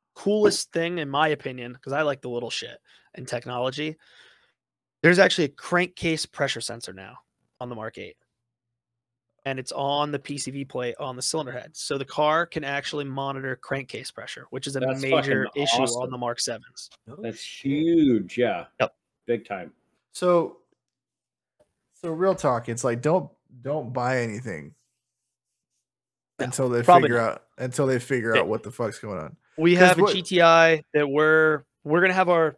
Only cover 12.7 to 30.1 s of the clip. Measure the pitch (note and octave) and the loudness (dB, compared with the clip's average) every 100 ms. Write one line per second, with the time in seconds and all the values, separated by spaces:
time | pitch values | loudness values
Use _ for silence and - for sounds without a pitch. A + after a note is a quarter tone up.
12.7 | C#3+ - D3 C#3 C3+ C#3 C3+ C3+ B2+ - | -6 -6 -8 -8 -6 -6 -6 -8 -8 -6
13.7 | C#3 C3 A2+ - - A#2 - C3 B2+ C#3 | -8 -8 -12 -12 -14 -16 -16 -12 -10 -6
14.7 | C#3 B2+ C3+ C3+ D3+ C3+ C3+ C3 C#3+ C#3+ | -2 -2 -2 0 2 2 0 -2 -2 0
15.7 | B2 C3 A#2 B2+ B2+ A#2+ A#2+ - A2+ - | 2 2 -2 -6 -6 -6 -4 -6 -8 -12
16.7 | - - - - D3 G#3+ - - - C3+ | -20 -20 -20 -20 -12 -12 -12 -14 -10 -4
17.7 | C#3+ E3 E3+ D3 A2+ F2+ - A#2 F2+ E2+ | 0 2 4 6 4 0 -2 -2 -2 -8
18.7 | - A#2+ _ _ _ - A#2 - G2 E2+ | -4 -4 _ _ _ -4 -4 -4 -12 -12
19.7 | - _ _ _ - F3+ F3 D#3+ - _ | -20 _ _ _ -2 2 4 2 -6 _
20.7 | _ _ _ _ _ _ _ _ _ _ | _ _ _ _ _ _ _ _ _ _
21.7 | _ _ _ E3+ D#3+ F#3+ F#3 D3 A#2+ A#2+ | _ _ _ -8 -2 0 0 0 0 -2
22.7 | A#2 C3 A#2 D3+ F3 D3 _ _ B2+ B2 | -4 -2 0 2 0 -2 _ _ -14 -8
23.7 | D3+ B2 B2+ B2+ C3 A#2 G#2+ A#2 E2 C#2+ | -6 -6 -4 -2 0 -2 -6 -8 -10 -12
24.7 | - _ _ _ _ _ _ _ _ _ | -20 _ _ _ _ _ _ _ _ _
25.7 | _ _ _ _ _ _ - C3 B2+ C3 | _ _ _ _ _ _ -8 -6 -2 0
26.7 | A#2+ A#2+ F3 C#3 A#2+ A2+ - _ - B2+ | 2 8 8 8 2 0 -4 _ -10 -6
27.7 | B2+ C3+ B2+ A#2+ C3 A2+ A2+ E2+ A2+ - | -2 0 0 -2 -2 0 0 0 -2 -6
28.7 | - A2+ - A2 F#2 D#2 - _ - E3 | -6 -6 -6 -10 -10 -10 -16 _ 0 4
29.7 | F3 F3+ F3 G3+ | 8 8 8 4